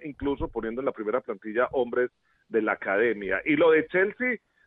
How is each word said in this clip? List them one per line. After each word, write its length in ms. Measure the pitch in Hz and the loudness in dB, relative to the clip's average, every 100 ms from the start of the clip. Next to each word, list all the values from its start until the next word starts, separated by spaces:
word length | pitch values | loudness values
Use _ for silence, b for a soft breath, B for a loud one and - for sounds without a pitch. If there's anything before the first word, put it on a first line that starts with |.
incluso 440 | 151 131 143 139 160 | -10 -6 -4 -2 -4
poniendo 320 | - 113 117 | -4 -6 -4
en 20 | 139 | -4
la 60 | |
primera 280 | - 107 214 | -4 -2 -2
plantilla 480 | - 101 110 107 123 | -4 -8 -4 -2 0
hombres 380 | 135 120 123 123 _ _ _ - | 0 0 0 -2 _ _ _ -4
de 120 | 110 | 0
la 100 | 107 | 0
academia. 680 | 98 104 98 117 101 95 95 | 0 0 2 2 0 -4 -2
Y 120 | - 147 | 0 4
lo 140 | 165 | 6
de 160 | 156 156 | 4 2
Chelsea, 480 | 180 196 - 247 220 _ _ | 0 0 -2 -4 -6 _ _